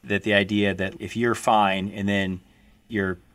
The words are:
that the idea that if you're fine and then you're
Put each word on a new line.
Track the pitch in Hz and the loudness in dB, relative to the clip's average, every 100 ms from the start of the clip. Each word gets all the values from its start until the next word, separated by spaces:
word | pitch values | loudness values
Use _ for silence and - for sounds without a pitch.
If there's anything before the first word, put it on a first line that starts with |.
that | - 101 | -2 -2
the | 107 | 2
idea | 101 98 104 101 | 2 2 0 0
that | 95 95 87 | 0 -4 -6
if | 98 110 | -10 -2
you're | 120 110 | -2 0
fine | - 110 101 95 98 | 2 4 4 0 -4
and | 101 98 | -4 0
then | 101 95 92 _ _ _ _ _ | 0 0 -6 _ _ _ _ _
you're | 110 95 90 _ | -4 -2 -4 _